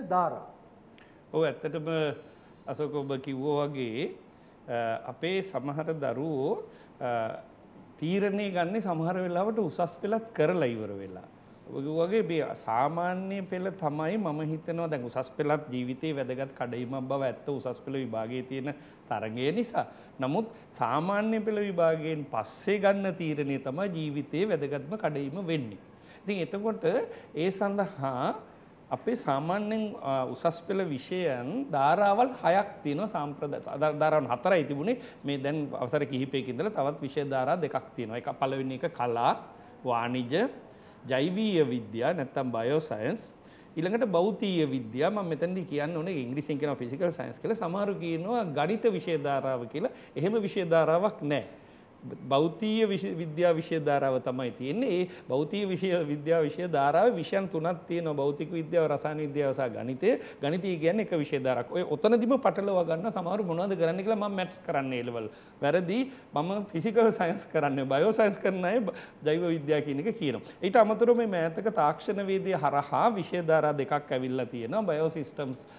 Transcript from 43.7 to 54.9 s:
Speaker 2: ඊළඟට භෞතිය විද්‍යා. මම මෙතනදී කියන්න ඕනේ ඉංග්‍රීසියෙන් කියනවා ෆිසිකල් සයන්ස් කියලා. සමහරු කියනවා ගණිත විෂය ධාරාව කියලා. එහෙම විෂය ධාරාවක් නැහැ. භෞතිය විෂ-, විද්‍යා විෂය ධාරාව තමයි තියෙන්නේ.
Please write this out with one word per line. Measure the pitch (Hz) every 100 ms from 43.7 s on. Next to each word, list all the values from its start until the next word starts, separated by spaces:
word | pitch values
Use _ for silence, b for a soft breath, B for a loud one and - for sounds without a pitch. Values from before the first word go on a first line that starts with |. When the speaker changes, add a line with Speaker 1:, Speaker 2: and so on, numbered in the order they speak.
Speaker 2:
ඊළඟට | - 175 226 233
භෞතිය | 175 196 180 202 180 147
විද්‍යා. | 131 110 123 165
මම | 208 180
මෙතනදී | 151 170 185 160
කියන්න | 143 151 170
ඕනේ | 170 165
ඉංග්‍රීසියෙන් | 120 139 147 143
කියනවා | 147 131
ෆිසිකල් | 120 139 175
සයන්ස් | 156 123 117
කියලා. | 170 220
සමහරු | 170 190 202
කියනවා | 175 170 165 180 240 190
ගණිත | 139 156 220 233
විෂය | 185 - 156
ධාරාව | 139 139 135 127 117
කියලා. | 147 226 B B
එහෙම | 135 175 226
විෂය | 202 202
ධාරාවක් | 175 165 156 170 202 -
නැහැ. | 147 139 - - B B B - - - 127
භෞතිය | 139 165 160 214 220 220
විෂ-, | 190 196 170
විද්‍යා | 165 151 175
විෂය | 165 160 160
ධාරාව | 147 139 135 131
තමයි | 135 127 123
තියෙන්නේ. | 110 127 196 262